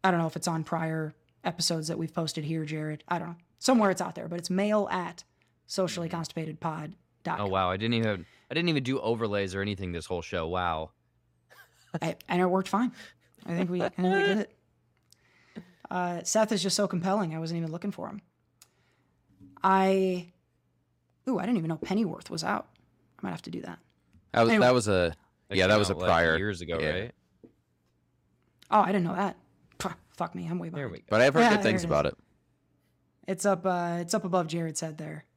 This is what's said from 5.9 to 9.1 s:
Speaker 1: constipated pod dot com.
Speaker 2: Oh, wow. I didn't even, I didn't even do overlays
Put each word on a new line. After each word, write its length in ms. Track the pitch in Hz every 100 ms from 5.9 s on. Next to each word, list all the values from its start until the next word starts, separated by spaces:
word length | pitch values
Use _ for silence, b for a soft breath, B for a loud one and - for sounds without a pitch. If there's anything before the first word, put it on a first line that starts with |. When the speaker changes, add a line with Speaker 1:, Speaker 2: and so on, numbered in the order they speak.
| - 165
Speaker 1:
constipated 500 | 170 160 - 160 160
pod 380 | 165 156 156 - _ _
dot 160 | - 165
com. 80 | 104
Speaker 2:
Oh, 40 |
wow. 200 | 95 92
I 60 | 95
didn't 180 | 113
even, 320 | 117 113 98 - b b
I 40 |
didn't 160 | 147 175
even 120 | 151
do 160 | 127 135
overlays 560 | 110